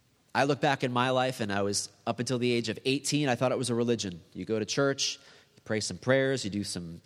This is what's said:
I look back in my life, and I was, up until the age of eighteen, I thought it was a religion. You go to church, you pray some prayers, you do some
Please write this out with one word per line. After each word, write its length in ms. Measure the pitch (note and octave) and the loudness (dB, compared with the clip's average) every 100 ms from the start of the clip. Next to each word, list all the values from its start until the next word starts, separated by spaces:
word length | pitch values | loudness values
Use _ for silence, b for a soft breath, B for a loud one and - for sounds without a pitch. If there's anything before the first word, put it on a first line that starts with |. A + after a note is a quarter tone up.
| _ _ _ | _ _ _
I 100 | - | 0
look 180 | C#3 B2+ | 2 2
back 220 | D#3 C3 | 2 2
in 100 | C3 | 0
my 160 | B2 B2+ | 2 2
life, 300 | B2+ B2+ B2 | 2 2 0
and 120 | G#2+ | -2
I 120 | G2+ | 0
was, 260 | G2+ G2+ - - - | 0 0 -4 -6 -4
up 140 | A#2 | -2
until 180 | B2 B2+ | -2 0
the 140 | B2 | 2
age 180 | A#2+ A2 | 2 0
of 80 | G2+ - | -2 -2
eighteen, 420 | C#3 - C#3+ D3 | -2 0 0 2
I 80 | A#2+ | 2
thought 160 | B2+ | 2
it 60 | A#2+ | 0
was 140 | B2 | 0
a 40 | A#2 | 0
religion. 460 | A#2+ A#2 G2 E2+ - | 0 0 -2 -8 -12
You 120 | - F#2 | -10 -4
go 140 | A2 | -2
to 60 | G#2+ | -2
church, 540 | - C#3 C3+ - - B B B - | 0 0 0 -4 -6 B B B -20
you 60 | - | -6
pray 140 | A2 | -4
some 180 | - F2+ | -4 -4
prayers, 480 | - C3+ C3+ C3+ G#2+ | 2 4 4 0 -2
you 60 | |
do 120 | G2+ | -4
some 380 | G2 F#2 E2+ E2 | -4 -6 -8 -10